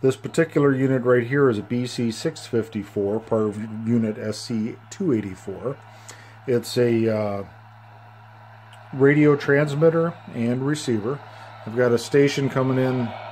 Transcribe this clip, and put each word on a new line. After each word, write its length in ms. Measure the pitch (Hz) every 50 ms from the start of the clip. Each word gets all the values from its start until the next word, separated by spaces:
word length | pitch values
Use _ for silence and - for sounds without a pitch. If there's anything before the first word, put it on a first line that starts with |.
This 140 | - 135 127
particular 580 | - - 127 - - 165 160 - 160 147 143 135
unit 300 | 127 135 131 131 131 117
right 240 | 127 127 123 117 117
here 220 | 135 143 143 131
is 80 | 117 104
a 40 |
B 240 | 98 - 120 120 123
C 240 | 123 - - 123 117
six 380 | 110 - - 165 156 - - -
fifty-four, 720 | - 117 107 - - 107 98 - - 107 101 98 104 113
part 220 | 110 - - 110
of 440 | 110 107 101 107 107 110 107 107 113
unit 320 | 110 120 120 113 110 107 107
S 200 | 110 107 104 -
C 400 | - - 120 113 107 117 - - - -
two 220 | - - 196 175
eighty-four. 640 | 127 107 98 98 92 - - - 95 92 90 120 143 - - - - - - - - - - - - - - -
It's 300 | 123 120 117 - - 123
a, 360 | 123 120 117 113 110 110 110
uh, 300 | 107 107 104 101 101 98 90 - - - - - - - - - - - - - - - - - - - - - - - - - - - - -
radio 420 | 135 131 139 147 147 151 147 143
transmitter 760 | 143 - - 143 143 151 151 139 143 156 165 160 165 165 170 165 - - - -
and 320 | 127 117 117 123 127 131
receiver. 540 | 139 151 147 - - 120 110 98 113 143 143 - - - - - - - - -
I've 100 | - 110
got 160 | 120 123 123
a 60 | 117 117
station 520 | - - - 143 143 143 139 - 139 131
coming 280 | - 135 131 131 131 131
in 320 | 131 131 127 127 123 113 107 - - -